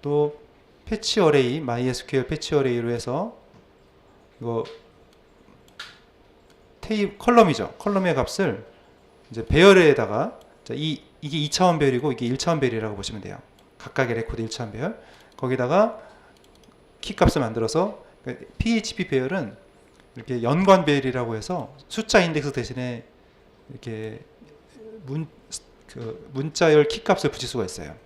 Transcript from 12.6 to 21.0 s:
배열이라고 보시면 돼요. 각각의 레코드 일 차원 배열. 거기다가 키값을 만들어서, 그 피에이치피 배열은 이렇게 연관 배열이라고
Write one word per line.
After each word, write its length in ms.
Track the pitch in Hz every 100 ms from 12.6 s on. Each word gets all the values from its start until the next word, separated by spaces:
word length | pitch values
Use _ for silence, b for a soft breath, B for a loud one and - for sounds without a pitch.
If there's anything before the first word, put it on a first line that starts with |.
배열이라고 340 | 131 113 107 101
보시면 260 | 98 110
돼요. 160 | 98 95 - _ _ _
각각의 380 | - - 127 113
레코드 260 | 113 113
일 80 | 113
차원 220 | - 117
배열. 260 | 104 160 226 B B B -
거기다가 640 | 127 127 123 170 226 - B B B B _ _ - _ _ _
키값을 400 | - - 175 156
만들어서, 640 | 120 113 110 156 196 - B B
그 260 | - - - -
피에이치피 520 | 226 226 214 - 180
배열은 460 | 135 127 185 107 - - _ _ _ _ 120
이렇게 260 | - 123
연관 420 | 117 151 190 190 151
배열이라고 500 | 143